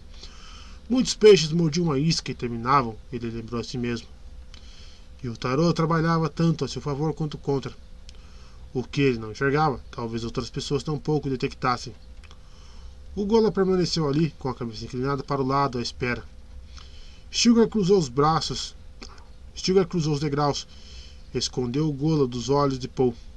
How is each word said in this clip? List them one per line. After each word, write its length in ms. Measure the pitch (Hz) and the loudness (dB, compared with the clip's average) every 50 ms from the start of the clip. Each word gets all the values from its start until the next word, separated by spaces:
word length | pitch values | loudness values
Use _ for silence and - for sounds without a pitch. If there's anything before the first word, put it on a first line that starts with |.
| - - - - - - - - - - - - - - - - - - | -14 -16 -16 -16 -16 -16 -16 -16 -16 -16 -16 -16 -16 -16 -16 -14 -6 0
"Muitos 240 | 240 262 190 - - | 0 2 2 0 4
peixes 400 | - 208 214 202 151 160 147 160 | 8 10 10 10 10 8 4 2
mordiam 360 | 170 165 156 143 180 175 160 | 2 2 2 2 2 2 2
a 60 | 135 | 2
isca 320 | 135 151 165 160 - - 143 | 4 4 2 2 0 -2 -6
e 60 | 123 | -6
terminavam", 640 | - 127 117 120 113 113 127 139 139 120 113 107 - - - | -4 -4 -4 -4 -2 2 4 4 4 4 2 -4 -8 -10 -10
ele 180 | 127 117 117 113 | -8 -6 -6 -6
lembrou 320 | 113 117 113 107 120 117 | -6 -6 -6 -6 -6 -6
a 20 | 110 | -6
si 140 | - - | -6 -4
mesmo. 300 | 123 120 120 117 110 - - - - - - - - - - - - - - - - - - - - - - - - 127 | -4 -2 -2 -2 -4 -6 -10 -16 -16 -16 -16 -16 -16 -16 -16 -16 -16 -16 -16 -16 -16 -16 -16 -18 -18 -18 -18 -14 -10 -10
E 60 | 120 | -10
o 80 | 113 | -8
tarô 340 | - - 123 131 147 170 175 | -4 -2 0 2 4 4 4
trabalhava 560 | 165 170 165 151 165 160 160 170 165 165 160 | 4 4 2 2 2 2 2 2 2 2 2
tanto 380 | 147 - - 165 165 160 - 139 | 0 0 2 2 2 2 2 -2
a 20 | |
seu 140 | 120 - 127 | -4 -4 -4
favor 320 | 120 147 139 135 156 156 143 | -4 -4 -2 -2 -2 -2 -2
quanto 240 | - 156 147 - | -2 -4 -6 -6
contra. 360 | - - 147 139 135 120 123 - - - - - - - - - - - - - - - - - - - - - | -4 -2 -2 0 0 -2 -6 -10 -14 -16 -18 -18 -16 -16 -16 -16 -16 -18 -18 -18 -18 -18 -18 -18 -16 -14 -6 -6
O 100 | 127 117 | -6 -4
que 160 | - - 143 | -2 0 2
ele 180 | 139 135 120 | 4 4 2
não 140 | 113 110 107 | 2 -2 -8
enxergava, 500 | 104 - 139 139 135 151 156 143 120 - - - | -4 -2 0 2 4 4 2 2 0 -2 -8 -12
talvez 360 | - 127 120 113 117 117 117 | -8 -8 -6 -4 -4 -4 -4
outras 240 | 117 - 131 113 - | -4 -4 -4 -6 -4
pessoas 340 | - 139 - - 147 135 - | -6 -6 -4 -2 -2 -2 -2
tampouco 460 | 156 151 143 - 151 151 143 147 139 | -2 -4 -2 0 0 0 0 0 -2
detectassem. 640 | 131 123 139 131 - - 139 127 120 - - 120 - - - - - - - - - - - - - - - - - - - - - - - - - | -2 -2 -2 -4 -4 -2 -2 -2 -2 -2 -4 -10 -14 -16 -18 -18 -18 -18 -18 -18 -18 -18 -18 -18 -18 -18 -18 -18 -16 -16 -16 -16 -16 -16 -16 -10 -6
O 100 | 190 208 | -4 2
Gola 240 | 196 226 226 220 202 | 4 6 6 6 6
permaneceu 600 | - 196 190 185 185 180 170 - - 170 156 139 | 4 4 4 4 4 4 2 2 2 0 2 2
ali, 240 | 139 151 170 165 - - | 4 2 2 2 0 -4
com 100 | - 131 | -6 -6
a 60 | 120 | -4
cabeça 280 | - 123 117 113 107 117 | -4 -6 -8 -6 -8 -10
inclinada 400 | - 131 123 131 139 139 131 - | -6 -4 -2 -2 0 -2 -2 -2
para 180 | - 139 135 | -2 -2 0
o 40 | 131 | 0
lado, 320 | 131 135 139 139 131 120 | 2 2 2 2 2 0
à 40 | 120 | -2
espera. 400 | 113 - - - 139 123 120 - - - - - - - - - - - - - - - - - - - - - - - | -4 -6 -4 -4 -2 -2 -2 -2 -6 -10 -16 -18 -18 -16 -16 -16 -16 -16 -16 -16 -16 -16 -16 -16 -16 -16 -16 -18 -14 -6
Stilgar 360 | - - - 240 233 233 220 220 | -2 4 6 6 8 8 6 6
cruzou 280 | - 220 180 175 202 | 4 4 4 6 6
os 120 | 190 151 123 | 6 4 2
braços. 680 | 120 143 147 156 160 147 - - 131 - - - - - - - - - - - - - - - - - - - - | 2 4 4 4 4 2 0 -2 -4 -6 -8 -8 -12 -14 -16 -18 -16 -16 -16 -16 -16 -18 -18 -18 -18 -18 -18 -16 -10
Stilgar 320 | - - 185 185 196 180 | -4 0 4 4 4 4
cruzou 260 | 180 185 175 147 156 147 | 4 2 0 2 2 0
os 60 | 143 | 0
degraus. 480 | 156 147 139 143 147 143 131 - - - - - - - - - - - - - - - - | 0 0 2 2 2 2 2 0 -4 -12 -14 -18 -16 -16 -14 -14 -16 -16 -16 -18 -12 -6 -4
Escondeu 540 | 123 - - - 135 123 120 120 147 156 | -4 -4 -2 -2 -2 -2 0 0 0 0
o 60 | 156 143 | 0 0
Gola 340 | 131 143 160 160 147 135 | 0 2 4 4 4 4
dos 220 | 123 123 123 110 127 | 2 0 -2 0 2
olhos 280 | 139 143 143 139 135 | 4 4 4 2 2
de 120 | 123 127 - | -2 -4 -4
Paul. 260 | - - 127 123 - - - - - | 0 2 2 2 2 -2 -8 -16 -16